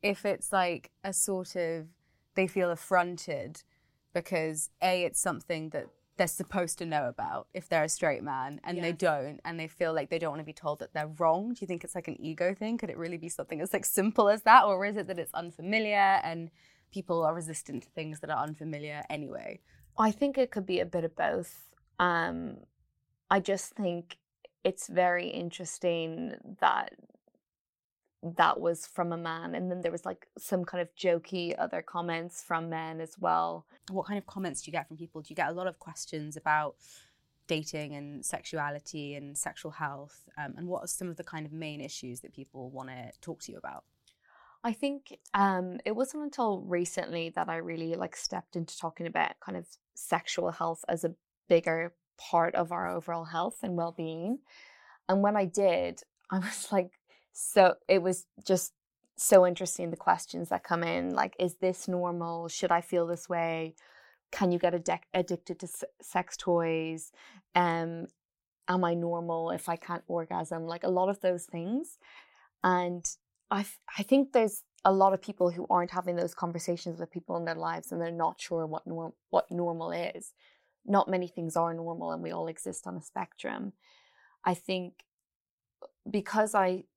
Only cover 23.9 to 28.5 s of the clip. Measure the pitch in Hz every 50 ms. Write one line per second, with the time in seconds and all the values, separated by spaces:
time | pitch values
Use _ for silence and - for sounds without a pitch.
23.9 | 175 170 170 175 - _ _ _ _ _ _ - _ _ _ 180 190 - - -
24.9 | 175 175 180 180 175 175 175 180 - - 175 170 - - 185 160 - - - 180
25.9 | 170 170 165 160 160 165 - - - - - - - - - - - - - -
26.9 | - - - - _ _ _ _ _ _ _ _ _ _ _ _ _ _ _ _
27.9 | _ _ _ _ _ _ - 170 170 - 170 160